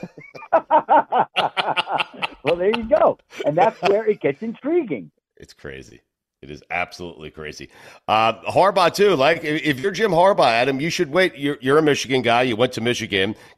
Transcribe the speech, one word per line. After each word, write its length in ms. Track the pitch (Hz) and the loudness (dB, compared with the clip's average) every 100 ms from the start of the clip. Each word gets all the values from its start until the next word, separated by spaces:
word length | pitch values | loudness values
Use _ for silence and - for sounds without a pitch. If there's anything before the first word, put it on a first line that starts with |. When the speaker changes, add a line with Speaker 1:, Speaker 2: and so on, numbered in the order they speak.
| - - 1047 1077 1077 | -10 -18 -20 -20 -2
Speaker 1:
<laughs> 0 | |
Speaker 2:
<laughs> 1900 | 311 - - - 294 - 247 - 185 160 190 185 175 196 170 - - 165 - | -2 2 0 4 2 2 -2 -2 -2 -2 -4 -4 -4 -4 -6 -6 -8 -12 -6
Well, 120 | 139 175 | -4 0
there 140 | 190 233 | 0 -2
you 60 | 226 | 0
go. 300 | 311 302 - _ - - | 2 2 0 _ -6 -4
And 100 | 156 | 0
that's 240 | 220 - | 0 0
where 220 | 180 202 | 0 0
it 160 | 220 208 | 0 -2
gets 220 | - 139 | -4 -4
intriguing. 680 | 226 220 277 349 240 120 143 _ _ _ | -10 -8 -2 -2 -2 -8 -10 _ _ _
Speaker 1:
It's 160 | - | -20
crazy. 460 | - 73 67 58 58 _ _ _ _ | -18 -16 -16 -18 -20 _ _ _ _
It 100 | 67 | -20
is 100 | 73 - | -18 -10
absolutely 600 | 87 87 - 87 76 76 | -8 -8 -10 -16 -14 -18
crazy. 400 | 78 76 76 69 - - - - | -16 -16 -16 -20 -20 -20 -12 -2
Uh, 240 | 107 113 113 - | 2 2 0 -2
Harbaugh, 420 | 123 190 190 170 | 2 2 4 2
too. 220 | 170 202 | 2 2
Like, 300 | 151 143 170 | 4 2 2
if, 180 | 156 151 | -2 -4
if 160 | 143 127 | -2 -2
you're 120 | 202 | -4
Jim 180 | 175 220 | -2 0
Harbaugh, 380 | 165 190 185 139 | 4 4 4 2
Adam, 300 | 113 131 135 | 2 0 -2
you 100 | 160 | -4
should 220 | - 156 | -2 -2
wait. 240 | 165 185 - | 0 0 0
You're, 200 | 143 147 | -6 -4
you're 180 | 127 151 | 2 4
a 40 | |
Michigan 380 | 151 135 110 131 | 4 0 0 0
guy. 220 | 117 117 | 2 2
You 140 | 131 107 | 2 0
went 160 | 123 | -2
to 80 | 113 | 0
Michigan. 560 | 117 120 110 98 98 107 - | -4 -4 -2 0 0 -4 -16